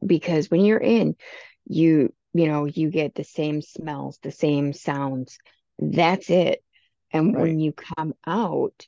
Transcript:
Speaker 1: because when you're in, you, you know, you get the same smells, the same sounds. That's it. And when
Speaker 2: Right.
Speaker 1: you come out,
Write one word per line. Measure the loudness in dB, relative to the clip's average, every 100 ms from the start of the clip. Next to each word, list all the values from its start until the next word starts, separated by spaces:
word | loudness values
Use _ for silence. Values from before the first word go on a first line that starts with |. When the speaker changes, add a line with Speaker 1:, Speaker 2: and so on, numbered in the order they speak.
| 0
Speaker 1:
because | 0 2 0 2
when | 4
you're | 4 4
in, | 4 2 2 -2 -12 -20 -20 _ -6
you, | 2 4 4 2 -2 _
you | 0 0
know, | 0 -4
you | -2 -2
get | -2 -4
the | -6
same | -12 -4 -4 -4
smells, | -8 -12 -10 -10 -10 -12
the | -14
same | -2 0 2 0
sounds. | -4 -6 -4 -4 -6 -10 -14 _ _ _ -8
That's | -4 2 2 0 0
it. | 2 2 -2 _ _ _ _ _
And | 0 0 2
when | 0
Speaker 2:
Right. | 0
Speaker 1:
you | -2
come | -4 -12 -8 -8 -8 -6
out, | -4 -2 -2 -4 _